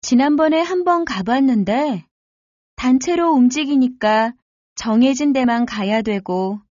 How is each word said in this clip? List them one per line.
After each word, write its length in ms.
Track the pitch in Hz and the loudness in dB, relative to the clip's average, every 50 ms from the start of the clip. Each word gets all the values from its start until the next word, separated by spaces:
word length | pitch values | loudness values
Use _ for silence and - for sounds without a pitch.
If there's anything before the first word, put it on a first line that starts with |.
지난번에 600 | - - 262 240 262 294 302 285 320 311 311 320 | -4 0 2 2 2 2 2 2 2 2 2 0
한번 440 | 339 349 370 359 359 359 349 339 339 | 0 -2 -2 -2 0 0 0 0 -2
가봤는데 1000 | - 240 190 185 208 240 269 269 269 247 220 190 175 208 254 294 302 233 175 - _ _ _ _ _ _ _ _ _ _ _ _ _ _ | -4 -6 -6 -2 -2 0 2 2 2 2 0 0 0 -2 -2 -2 -2 -4 -6 -8 _ _ _ _ _ _ _ _ _ _ _ _ _ _
단체로 580 | - - 254 254 262 262 349 349 339 339 339 | -4 0 2 2 2 2 0 0 0 2 2
움직이니까 1000 | 320 269 247 247 254 294 311 269 294 269 254 254 254 - 214 214 214 220 226 226 247 _ _ _ _ _ _ _ _ | 2 4 4 2 2 0 -4 0 0 2 0 0 -2 -2 -2 0 2 2 0 -2 -4 _ _ _ _ _ _ _ _
정해진 580 | - - 226 214 226 247 262 277 254 294 294 | -10 -4 0 2 4 4 2 2 0 0 0
데만 320 | 277 262 254 240 233 233 240 | 0 2 2 0 0 0 -2
가야 380 | 240 220 214 202 196 214 226 | -4 -4 -4 -2 -2 -2 -2
되고 580 | 220 220 208 196 196 - 180 185 190 190 202 208 208 _ | -2 -2 -4 -4 -4 -4 -4 -2 -2 -4 -6 -8 _ _